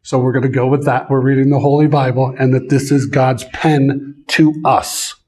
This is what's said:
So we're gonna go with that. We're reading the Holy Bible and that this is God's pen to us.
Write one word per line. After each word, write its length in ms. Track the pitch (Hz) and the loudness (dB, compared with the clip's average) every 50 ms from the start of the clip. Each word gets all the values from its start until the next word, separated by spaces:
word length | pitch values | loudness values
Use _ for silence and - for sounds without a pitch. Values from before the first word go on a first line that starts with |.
So 160 | _ - - | _ -2 -2
we're 140 | 131 123 127 | 0 0 0
gonna 180 | 120 131 127 135 | 0 0 -2 0
go 160 | 120 131 123 | 0 0 0
with 200 | 131 143 135 - | 0 0 0 0
that. 260 | 143 123 127 - - | -2 -2 -2 -2 -2
We're 100 | 139 135 | -2 0
reading 300 | 127 135 139 135 135 139 | 2 2 2 2 2 2
the 80 | 143 135 | 2 2
Holy 260 | 139 143 139 147 151 | 2 2 2 2 2
Bible 480 | 143 147 143 131 127 120 127 131 127 131 - | 2 2 2 0 0 0 0 -2 -2 -2 0
and 160 | 135 131 131 | 0 2 2
that 140 | 127 - - | 0 0 0
this 220 | 143 139 139 - | 0 0 2 2
is 140 | 147 139 135 | 0 0 0
God's 380 | 139 - 139 127 131 131 117 - - - | 0 0 0 2 2 0 -4 -8 -14 -12
pen 640 | - - 165 151 139 139 139 139 143 - - - - - - | -2 0 0 2 2 2 0 0 -4 -8 -12 -18 -20 -10 -4
to 260 | - - 160 156 156 156 160 | 2 2 2 2 2 0 -2
us. 480 | 135 127 95 - - - - - - - _ _ | 0 0 0 -2 -4 -10 -10 -10 -10 -14 _ _